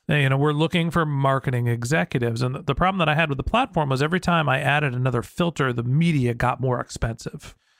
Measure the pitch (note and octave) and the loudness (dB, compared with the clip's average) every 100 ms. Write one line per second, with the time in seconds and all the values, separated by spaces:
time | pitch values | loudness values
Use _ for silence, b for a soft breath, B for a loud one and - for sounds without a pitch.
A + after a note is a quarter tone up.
0 | - D3+ C3+ C3+ D3+ D3 D#3+ F3+ E3 E3 | -2 2 2 2 2 2 0 0 0 0
1 | D#3 C#3+ C3+ C3+ - B2 A#2+ A#2 A#2+ D#3+ | 0 2 2 0 0 -2 0 -2 0 0
2 | F3 C#3 A#2 A2+ B2+ C3+ - C#3+ F3+ F#3+ | 0 0 -2 0 -2 -2 -4 0 0 2
3 | D#3 D3+ D#3+ C3+ C3+ A3 C4 - D3 C3 | 0 2 0 -2 -2 0 0 -2 0 0
4 | D3 F3+ - E3+ C#3+ C3 C#3 C#3+ D3+ B2 | 0 0 0 2 2 0 2 0 0 0
5 | C3 A#2+ G#2+ - E3+ - C3+ B2 A#2+ C#3 | 0 -2 -4 -2 -2 0 -2 0 0 2
6 | E3+ D3+ A#2+ A#2 B2 B2+ C3 B2 B2+ - | 2 2 0 0 -2 0 -2 -2 -4 -6
7 | A#2 A2+ - D#3 - - _ | -6 -6 -10 -14 -16 -20 _